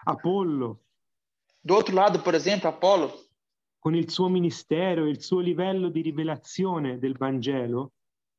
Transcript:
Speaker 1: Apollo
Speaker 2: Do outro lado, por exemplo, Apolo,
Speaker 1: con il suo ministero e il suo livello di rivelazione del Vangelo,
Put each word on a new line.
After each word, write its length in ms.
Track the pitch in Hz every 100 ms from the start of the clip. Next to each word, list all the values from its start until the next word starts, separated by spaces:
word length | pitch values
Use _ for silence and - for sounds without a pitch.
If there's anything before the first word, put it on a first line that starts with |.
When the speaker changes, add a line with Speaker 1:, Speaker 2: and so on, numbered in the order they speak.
Speaker 1:
Apollo 760 | - 151 165 196 185 147 120 104 _ _ _ _ _ _ _ _
Speaker 2:
Do 120 | -
outro 200 | 196 - 185
lado, 240 | 202 180
por 120 | 180
exemplo, 340 | 165 156 202 170
Apolo, 440 | 147 180 196 139 - - _ _ _ _ _
Speaker 1:
con 160 | 156 165
il 120 | 165
suo 200 | - 185
ministero 800 | 185 170 - - 156 185 170 151
e 40 |
il 100 | 143
suo 200 | - 185
livello 480 | 175 170 185 190 180
di 100 | 160
rivelazione 960 | 160 147 160 147 - - 190 170 135 123
del 160 | 131 131
Vangelo, 760 | 135 135 117 135 120 120 139 _ _ _ _